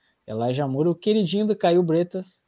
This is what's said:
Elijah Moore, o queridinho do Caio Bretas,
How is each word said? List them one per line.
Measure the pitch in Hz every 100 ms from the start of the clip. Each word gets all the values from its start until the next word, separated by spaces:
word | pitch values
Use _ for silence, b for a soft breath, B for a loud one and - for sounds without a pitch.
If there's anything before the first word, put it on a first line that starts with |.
| _ _ -
Elijah | 110 120 131 139
Moore, | 131 170
o | 170
queridinho | 214 214 175 196 214
do | 202
Caio | 180 175
Bretas, | 170 160 175 190 185 -